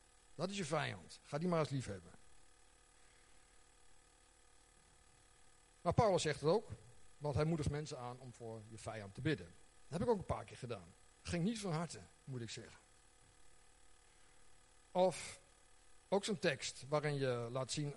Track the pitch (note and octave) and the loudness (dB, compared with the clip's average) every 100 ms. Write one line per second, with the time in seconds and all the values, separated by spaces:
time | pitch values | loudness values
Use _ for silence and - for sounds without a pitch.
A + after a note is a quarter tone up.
0 | - - - - F#3 G3+ D3 D#3 C3 G#2 | -20 -20 -20 -6 -4 -2 0 2 0 -4
1 | - - - D3 F3+ E3+ D3+ C3+ A2 F#2+ | -10 -16 -6 -2 2 4 4 0 -2 -6
2 | - - - - - - - - - - | -10 -18 -20 -20 -20 -20 -20 -20 -20 -20
3 | - - - - - - - - - - | -20 -20 -20 -20 -20 -20 -20 -20 -20 -20
4 | - - - - - - - - - - | -20 -20 -20 -20 -20 -20 -20 -20 -20 -20
5 | - - - - - - - - F3 E3 | -20 -20 -20 -20 -20 -20 -20 -4 2 8
6 | A3+ F3 D#3 C#3+ D3 G3+ - - - - | 8 8 4 2 4 4 2 -12 -14 -16
7 | - - D3 D3 D#3 E3 D3 D3 D3+ C#3+ | -16 -6 -2 2 4 4 2 0 -4 -6
8 | B2 B2+ C3 - A#2 A2 G#2+ A2 - A2 | -6 -8 -12 -10 -8 -8 -10 -10 -6 -6
9 | G2 - C#3+ D3 - - - - - E3 | -6 -2 0 0 -2 -16 -20 -20 -8 -2
10 | A#3+ G#3 - A2+ A2+ - A#2+ G#2 E2+ - | 2 2 2 -4 -4 -10 -6 -6 -8 -20
11 | - - - F3 F3 A3+ G3 D#3 E3+ - | -20 -16 -4 2 2 0 -2 -2 -2 -6
12 | - - - B2+ A2+ - - - - - | -14 -18 -8 -6 -6 -8 -10 -16 -20 -20
13 | - - - - - - - - - - | -20 -20 -20 -20 -20 -20 -20 -20 -20 -20
14 | - - - - - - - - - F3+ | -20 -20 -20 -20 -20 -20 -20 -20 -4 4
15 | F#3 - - - - - - - - - | 4 4 -8 -12 -18 -20 -20 -20 -20 -20
16 | - G3 G#3+ G3 E3+ C3+ - - B2+ D3+ | 0 2 2 2 2 2 -4 -8 0 2
17 | D3 C#3+ C3 A#2+ A#2 B2+ C3 - D3 | 2 2 2 2 0 -2 -2 -2 -2